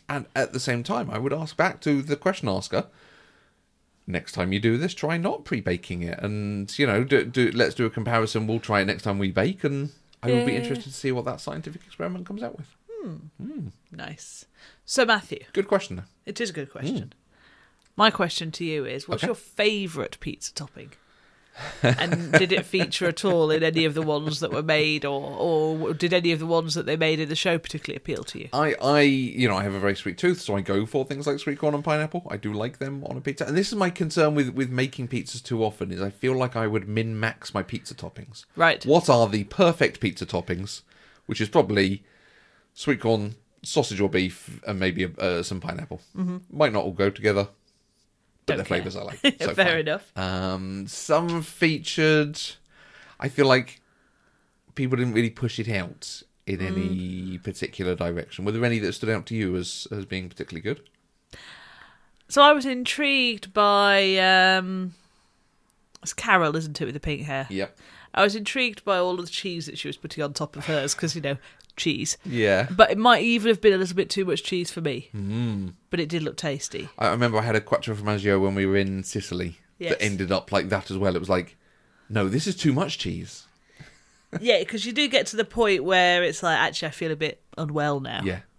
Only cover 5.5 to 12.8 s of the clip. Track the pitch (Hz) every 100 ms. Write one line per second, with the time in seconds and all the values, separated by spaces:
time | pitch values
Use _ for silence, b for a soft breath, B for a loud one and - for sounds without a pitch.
5.5 | 120 95 90 - 87 85 87 104 104 104
6.5 | 101 101 - 135 101 131 131 90 127 120
7.5 | 117 95 - 113 117 113 117 110 110 110
8.5 | 113 - 104 95 - 107 98 95 92 123
9.5 | 190 147 139 139 - _ _ - 240 240
10.5 | - 233 240 143 - 135 127 135 139 -
11.5 | 147 156 165 - - 170 180 180 202 233
12.5 | - 143 _